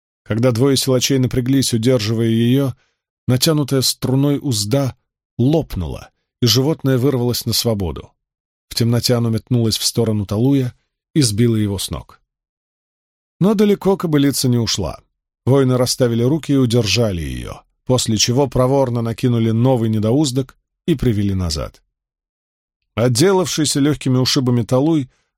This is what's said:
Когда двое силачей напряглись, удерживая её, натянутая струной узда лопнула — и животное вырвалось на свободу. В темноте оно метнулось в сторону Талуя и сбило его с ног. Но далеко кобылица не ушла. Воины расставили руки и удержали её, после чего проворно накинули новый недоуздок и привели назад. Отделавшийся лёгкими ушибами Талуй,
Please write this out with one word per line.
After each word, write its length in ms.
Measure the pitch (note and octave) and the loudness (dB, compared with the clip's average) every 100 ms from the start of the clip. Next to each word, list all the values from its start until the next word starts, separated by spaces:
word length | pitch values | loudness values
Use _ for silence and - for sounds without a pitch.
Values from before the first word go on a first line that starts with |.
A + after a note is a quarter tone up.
| _ _ | _ _
Когда 280 | - A2 B2+ | -6 0 0
двое 240 | A2+ C#3 C3+ | 2 2 2
силачей 420 | - B2+ - C3+ | 2 0 2 0
напряглись, 560 | B2+ C3 B2 C#3 A#2+ | 0 0 0 0 0
удерживая 540 | A#2 A2+ B2+ G#2 A2+ A2+ | 0 2 0 0 -2 0
её, 460 | A2+ A#2 C3 C#3 - _ _ _ _ - | 2 2 2 0 -6 _ _ _ _ -2
натянутая 540 | B2+ E3 D3+ C3+ C3+ | 0 2 0 0 0
струной 560 | B2 - C#3 C3+ C#3+ C#3+ | -2 -4 -2 0 0 0
узда 560 | C#3+ A2 G#2 C3+ C3+ - _ _ _ - | -2 -4 -2 -2 -2 -6 _ _ _ -2
лопнула — 720 | B2 D#3+ - F#2+ D#2+ A#1+ - _ _ _ | 2 2 -2 -6 -8 -10 -16 _ _ _
и 20 | A#2+ | 0
животное 520 | A#2 C3+ D#3 C3+ B2+ | 2 0 -2 -2 0
вырвалось 480 | C3+ C3 A#2+ A#2 - | 0 0 -2 -4 -4
на 80 | |
свободу. 580 | A2 A#2+ G#2+ F2 C2+ - _ _ _ _ _ _ | -4 -2 -2 -4 -8 -14 _ _ _ _ _ _
В 60 | |
темноте 400 | - A#2 A#2+ - | -2 0 0 0
оно 160 | A#2+ A#2 | 0 0
метнулось 480 | A2 - B2 A2+ - | -4 -2 0 0 -2
в 60 | |
сторону 420 | - - A2+ G#2+ G2 | -4 -2 -2 -2 -4
Талуя 480 | G#2 B2+ C#3 B2+ - _ _ _ | -2 0 0 -2 -8 _ _ _
и 80 | D#3+ | 0
сбило 340 | B2+ G#2 A#2+ A2 | 0 2 2 2
его 220 | G#2 G2 | -2 -4
с 120 | - | -8
ног. 300 | C2+ - _ _ _ _ _ _ _ _ _ _ _ _ _ | -10 -12 _ _ _ _ _ _ _ _ _ _ _ _ _
Но 140 | F#3 | 0
далеко 420 | G#3+ G#3+ G3+ F#3 F#3+ | 4 2 2 0 0
кобылица 520 | E3+ D3+ C#3+ C#3 C3 | 0 2 2 0 0
не 100 | A#2+ | 0
ушла. 420 | A2 - E2 - _ _ _ _ - | -2 -4 -6 -10 _ _ _ _ 0
Воины 320 | C#3 C3 B2+ | 2 2 2
расставили 440 | B2+ - B2 A#2 | 0 0 0 2
руки 300 | B2 D#3 - | 0 -2 0
и 40 | C#3 | 0
удержали 680 | B2 A#2+ G#2+ G2+ A2+ F2 | 2 2 0 0 0 -2
её, 400 | D2 B1 G#1+ - _ _ - | -6 -8 -10 -14 _ _ -2
после 320 | B2+ - G#2+ | -2 0 0
чего 280 | - B2 C#3 | 0 0 0
проворно 540 | C3 B2+ C#3 C3 A#2+ | 0 2 2 0 -2
накинули 520 | A#2 A2+ B2+ A#2 A2+ | -4 -2 0 2 2
новый 360 | A2+ B2+ B2+ A2+ | 2 2 2 0
недоуздок 720 | A2 G#2+ C3 D3+ B2+ C3 _ _ _ - | 0 0 2 0 -2 -6 _ _ _ -4
и 80 | |
привели 380 | D#3 B2+ G#2 G2+ | 0 0 0 -2
назад. 500 | F#2+ F2+ D#2 A1+ - _ _ _ _ _ _ _ _ _ _ _ | -2 -4 -6 -8 -12 _ _ _ _ _ _ _ _ _ _ _
Отделавшийся 840 | - B2 A#2+ F3+ F#3 F3 - D3 D3 | -2 0 2 2 2 0 -2 -2 0
лёгкими 380 | C#3 C#3 C3+ B2+ | 0 0 0 0
ушибами 440 | B2+ D3 B2 A#2+ | 0 0 0 0
Талуй, 440 | A2 C3 D3+ D#3+ C3 _ _ | 0 0 2 0 -4 _ _